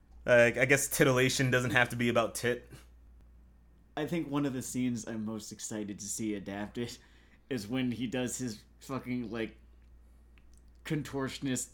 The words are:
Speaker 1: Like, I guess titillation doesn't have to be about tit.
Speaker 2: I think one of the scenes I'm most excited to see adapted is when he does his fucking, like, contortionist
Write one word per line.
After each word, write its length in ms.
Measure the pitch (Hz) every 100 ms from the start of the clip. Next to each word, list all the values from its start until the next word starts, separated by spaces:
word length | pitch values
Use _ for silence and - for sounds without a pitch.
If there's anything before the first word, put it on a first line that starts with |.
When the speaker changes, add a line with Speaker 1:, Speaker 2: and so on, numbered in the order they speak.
| - -
Speaker 1:
Like, 320 | - 120 117 117
I 60 |
guess 220 | 123 139 -
titillation 640 | - 143 127 127 - 131
doesn't 220 | 127 123
have 160 | 123 120
to 80 | 120
be 120 | 120
about 260 | 117 110 -
tit. 340 | 120 120 - - - - - - - - - - - - - -
Speaker 2:
I 100 | 147
think 240 | 170 143
one 160 | 143 143
of 60 |
the 100 | 127
scenes 440 | 120 127 127 120 107
I'm 160 | 113
most 260 | 107 110 -
excited 480 | 107 - 110 104 92
to 80 | 101
see 280 | - 110
adapted 600 | 104 95 101 104 120 120 - - - - - -
is 160 | 127 101
when 240 | 131 127
he 160 | 110 123
does 320 | 131 123 -
his 220 | 127 104 - -
fucking, 540 | - 131 123 123 113
like, 240 | 113 110 - - - - - - - - - - - - -
contortionist 840 | - 156 131 139 131 - 139 123 -